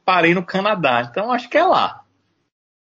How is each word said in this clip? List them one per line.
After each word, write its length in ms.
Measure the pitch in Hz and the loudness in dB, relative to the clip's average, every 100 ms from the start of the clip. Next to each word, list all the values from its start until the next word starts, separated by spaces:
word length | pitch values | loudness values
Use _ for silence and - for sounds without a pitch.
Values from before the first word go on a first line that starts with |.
parei 300 | - 180 165 | -2 2 2
no 100 | 180 | 2
Canadá. 640 | 175 190 202 208 143 120 123 | -2 -4 -2 -2 0 0 -2
Então, 220 | 185 220 | -6 -4
acho 160 | 247 - | -4 -2
que 100 | 294 | 0
é 60 | |
lá. 380 | 359 175 101 - - _ _ _ _ _ _ _ | 2 2 0 -4 -20 _ _ _ _ _ _ _